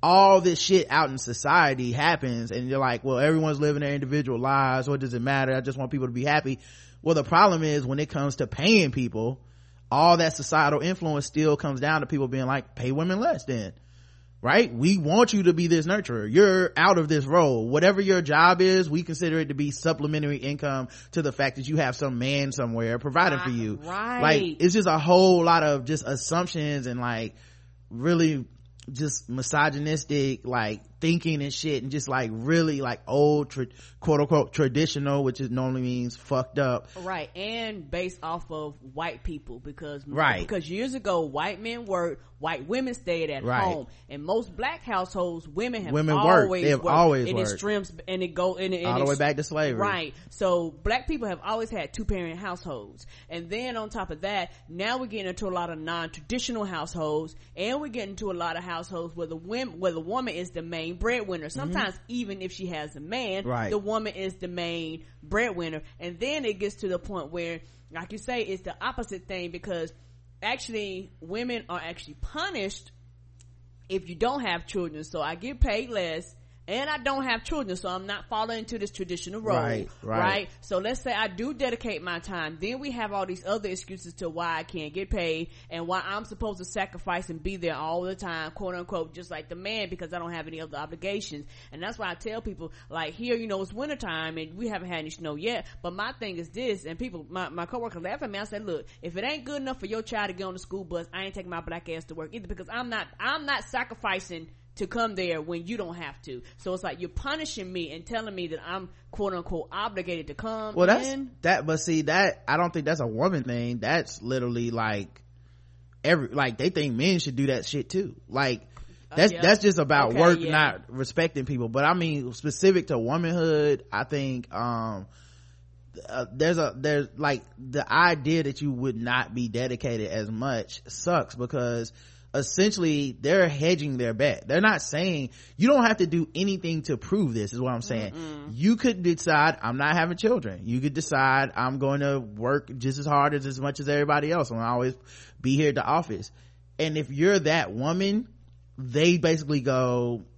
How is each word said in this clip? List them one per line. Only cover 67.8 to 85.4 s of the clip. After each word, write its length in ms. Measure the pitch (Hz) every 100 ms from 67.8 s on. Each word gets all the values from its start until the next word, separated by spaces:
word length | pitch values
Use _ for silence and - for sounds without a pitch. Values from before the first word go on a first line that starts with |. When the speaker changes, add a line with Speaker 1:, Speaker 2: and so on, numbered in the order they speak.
| -
Speaker 2:
like 220 | 165 170
you 40 | 208
say, 260 | - 247
it's 200 | 220 190
the 120 | 185 -
opposite 460 | 233 262 226 190 -
thing, 240 | 185 175
because 400 | 170 202 175 165 - - - - -
actually 720 | 208 262 - 220 202 185 190 -
women 460 | 165 208 247 233 -
are 140 | 180
actually 300 | 160 175 - -
punished 720 | - 302 370 320 196 - - - - - - - - - - - -
if 180 | 185 160
you 80 | 170
don't 260 | 226 277
have 240 | 226 170 170
children. 360 | 202 175 151
So 180 | 156 165
I 140 | 147 170
get 240 | 226 269
paid 300 | 269 214 240
less, 440 | 220 175 160 185 - - - -
and 200 | 220 285
I 120 | 302
don't 240 | 247 269
have 200 | 262 226
children, 320 | - 302 220 185
so 120 | 190
I'm 160 | 185 196
not 240 | 202 -
falling 300 | 220 220 226
into 180 | 220 233
this 140 | 202
traditional 500 | - 180 175 - 208
role, 160 | 220 180
Speaker 1:
Right, 320 | 117 113 - -
right. 160 | 110 110
Speaker 2:
right? 300 | 180 196 190 -
So 160 | - 185
let's 240 | 208 254
say 100 | 262
I 160 | 214 220
do 240 | 180 240 254
dedicate 480 | 262 233 233 180
my 160 | 175 170
time, 400 | - 208 156 160
then 160 | 190 254
we 140 | 285
have 200 | 240 214
all 140 | 202 185
these 180 | 180
other 260 | 185 214 202
excuses 440 | 185 - 190 175 170
to 140 | 175
why 260 | 160 170 160
I 20 |
can't 320 | 165 180 151
get 160 | 151 196
paid 400 | 214 170 160